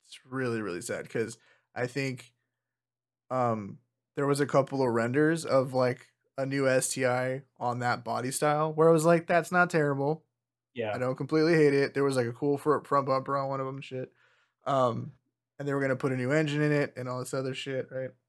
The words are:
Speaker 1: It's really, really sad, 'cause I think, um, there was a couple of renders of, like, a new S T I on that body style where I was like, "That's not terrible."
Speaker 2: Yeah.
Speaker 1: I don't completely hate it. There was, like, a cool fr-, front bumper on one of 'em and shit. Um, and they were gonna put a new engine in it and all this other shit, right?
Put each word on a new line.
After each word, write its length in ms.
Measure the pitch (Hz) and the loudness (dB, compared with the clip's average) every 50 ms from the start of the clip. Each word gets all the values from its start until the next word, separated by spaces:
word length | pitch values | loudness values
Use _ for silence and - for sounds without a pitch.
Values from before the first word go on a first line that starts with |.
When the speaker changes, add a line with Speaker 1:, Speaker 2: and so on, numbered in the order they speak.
| _ | _
Speaker 1:
It's 120 | _ - - _ | _ -20 -20 _
really, 360 | 131 127 135 131 120 117 113 | _ -6 -4 -2 -2 -2 -2
really 200 | 107 98 87 87 - | -4 -4 -6 -6 -6
sad, 260 | - 104 85 - - | -6 -6 -8 -8 -6
'cause 300 | - 127 113 107 113 _ _ _ _ _ _ _ _ | -4 -4 -4 -4 -6 _ _ _ _ _ _ _ _
I 120 | 110 123 | -6 -6
think, 460 | 123 - 139 135 135 127 123 - - _ _ _ _ _ _ _ _ _ _ _ _ _ _ _ _ _ _ _ _ | -6 -4 -4 -4 -4 -6 -8 -14 -20 _ _ _ _ _ _ _ _ _ _ _ _ _ _ _ _ _ _ _ _
um, 480 | 123 127 123 120 113 110 104 98 113 - _ _ _ _ _ _ _ | -2 0 0 0 0 -2 -6 -10 -14 -16 _ _ _ _ _ _ _
there 100 | - 143 | -4 0
was 140 | 139 143 143 | 0 2 0
a 60 | 143 | 0
couple 360 | - - 139 131 - 139 135 135 | 2 4 2 2 2 0 0 0
of 60 | 123 113 | 2 2
renders 520 | 117 113 120 123 143 151 156 165 165 165 | 0 0 2 2 2 2 2 2 -2 -2
of, 260 | - - 135 131 127 127 | 0 2 2 2 2 0
like, 340 | 127 127 123 127 - - _ _ _ _ _ _ | 0 0 0 0 -4 -10 _ _ _ _ _ _
a 80 | - 135 | -6 -6
new 220 | 135 135 139 139 131 | -4 -2 0 2 2
S 200 | 127 131 127 - | 2 2 0 0
T 160 | - 135 131 | -2 0 0
I 360 | 127 123 127 127 131 131 135 - _ _ _ | 0 0 0 -2 -4 -6 -8 -10 _ _ _
on 200 | 135 123 120 123 | -4 -4 -4 -2
that 220 | 123 123 120 104 120 | -2 -2 -2 -2 -4
body 260 | 113 113 117 120 127 | -6 -6 -4 -4 -4
style 420 | 131 - 156 151 147 147 156 160 156 | -4 0 0 0 2 2 0 -2 2
where 160 | 156 160 165 | 4 6 6
I 40 | 165 | 6
was 120 | 160 151 | 6 6
like, 220 | 170 170 165 165 | 6 4 4 4
"That's 260 | - 185 170 160 - 180 | 2 0 0 2 2 2
not 180 | 180 180 175 | 2 2 4
terrible." 540 | - 165 147 143 143 135 139 143 156 160 _ _ _ _ _ _ _ _ _ _ _ | 4 2 2 2 0 0 -2 -2 -4 -4 _ _ _ _ _ _ _ _ _ _ _
Speaker 2:
Yeah. 180 | 123 113 107 104 | -6 -4 -4 -2
Speaker 1:
I 40 | 123 | -2
don't 180 | 127 127 127 | -2 -2 -2
completely 380 | - 147 131 156 156 156 165 170 | -4 -4 0 2 2 4 4 6
hate 200 | 160 151 147 139 | 6 6 6 6
it. 200 | 139 139 139 - | 4 2 0 0
There 100 | 139 139 | 0 0
was, 120 | 139 135 | 0 2
like, 100 | 131 120 | 0 -2
a 60 | 117 120 | -2 -4
cool 240 | - - 143 143 139 | -4 -2 -2 -2 0
fr-, 220 | - 151 143 120 | 2 0 0 0
front 260 | - - 147 143 135 | 0 0 0 0 2
bumper 300 | 135 135 131 131 135 139 | 2 -2 -2 -2 -2 -4
on 120 | 139 135 135 | -4 -4 -4
one 120 | 135 135 | -4 -6
of 60 | 135 | -6
'em 100 | 135 135 | -8 -8
and 80 | 139 131 | -12 -14
shit. 280 | - 135 131 131 - _ _ _ _ _ _ _ _ _ _ _ | -10 -10 -10 -10 -10 _ _ _ _ _ _ _ _ _ _ _
Um, 480 | - 139 135 127 123 110 120 123 - - _ _ _ _ _ _ _ _ _ | -2 2 2 2 2 0 -2 -8 -10 -14 _ _ _ _ _ _ _ _ _
and 80 | 143 143 | -6 -4
they 60 | 139 | -2
were 60 | 139 | -2
gonna 160 | 139 135 131 | 0 0 0
put 160 | 127 - 139 127 | 0 0 -2 -2
a 40 | |
new 160 | 127 123 123 143 | -2 -2 2 2
engine 280 | 156 160 147 143 147 151 | 2 2 2 0 0 0
in 100 | 151 147 | 2 2
it 200 | 147 143 - _ | 0 0 -2 _
and 120 | - 127 127 | -10 -10 -8
all 100 | 127 127 | -8 -8
this 140 | 123 - - | -8 -6 -6
other 200 | 135 131 131 127 | -4 -4 -4 -6
shit, 360 | 127 - 143 135 131 123 - | -8 -8 -6 -6 -6 -6 -8
right? 200 | 139 131 131 127 127 _ _ | -8 -10 -10 -10 -12 _ _